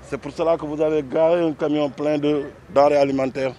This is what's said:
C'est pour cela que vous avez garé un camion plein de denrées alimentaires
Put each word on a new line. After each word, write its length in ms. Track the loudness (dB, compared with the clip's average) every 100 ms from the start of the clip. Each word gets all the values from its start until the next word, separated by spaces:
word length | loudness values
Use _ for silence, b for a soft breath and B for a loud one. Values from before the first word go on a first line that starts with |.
C'est 140 | -10 -10
pour 140 | -10
cela 260 | -4 0 0
que 80 | -4
vous 140 | -2
avez 200 | 0 0
garé 380 | -2 0 2 2
un 100 | 0
camion 360 | -2 -2 0 -2
plein 280 | -2 -2 0
de 280 | 0 -2 -4 -14 -2
denrées 240 | 4 4 4
alimentaires 560 | 2 0 -2 -4 -6